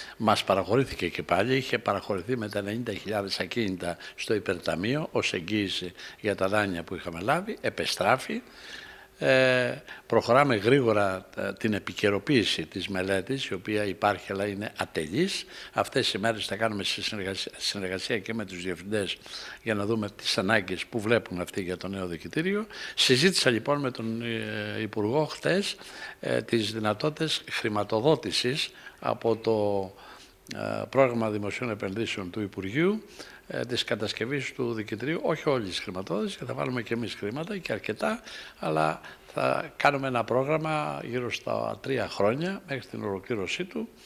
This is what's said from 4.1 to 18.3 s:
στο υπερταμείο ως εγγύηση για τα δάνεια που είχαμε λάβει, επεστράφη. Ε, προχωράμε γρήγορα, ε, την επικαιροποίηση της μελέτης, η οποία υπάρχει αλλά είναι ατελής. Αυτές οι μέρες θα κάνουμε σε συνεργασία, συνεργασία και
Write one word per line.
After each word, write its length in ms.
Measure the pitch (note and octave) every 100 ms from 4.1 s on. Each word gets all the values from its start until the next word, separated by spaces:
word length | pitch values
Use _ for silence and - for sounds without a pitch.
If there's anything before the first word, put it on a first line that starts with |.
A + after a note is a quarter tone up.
| -
στο 180 | -
υπερταμείο 760 | G#2+ G2+ F2+ - D#2+ G#2 D3 D#3+
ως 220 | A#2 -
εγγύηση 580 | F#2+ E2 G#2+ F#2+ - F2+ - - -
για 160 | G#2+ F#2+
τα 120 | F#2+
δάνεια 360 | G#2 G2+ E2+
που 120 | E2+ F2
είχαμε 240 | F2+ E2
λάβει, 360 | G#2 E3 G#3+ -
επεστράφη. 800 | G#2+ - D2+ - G2 C3 - A3+ - - - - - - - -
Ε, 640 | C#3+ C3 C3 B2+ B2 C#3 - - -
προχωράμε 480 | A2+ A2+ B2+ C#3+ A2
γρήγορα, 720 | G#2+ C#3 A#2 G#2 G2 F#2 - -
ε, 160 | G2
την 200 | G2 A2
επικαιροποίηση 920 | G2 - F2+ G#2 G2+ - C3+ F#2 - D#2+
της 220 | G2 F2
μελέτης, 580 | F#2+ F#2 G2 F2+ C3+ -
η 80 |
οποία 300 | F#2 G2 G#2+
υπάρχει 480 | G#2 F2 G#2 F#2+ -
αλλά 140 | G2 G#2
είναι 260 | G2 G#2 -
ατελής. 680 | F#2+ F#2 D#2 A2+ F#3+ - - - -
Αυτές 400 | A2+ - C3+ A2+
οι 40 | G2+
μέρες 280 | A2 A2 -
θα 100 | G2+
κάνουμε 280 | A2+ G#2
σε 180 | F#2 -
συνεργασία, 480 | - G#2+ F#2 G2 - -
συνεργασία 640 | - G2+ F#2 F#2 - A2+
και 140 | F#2+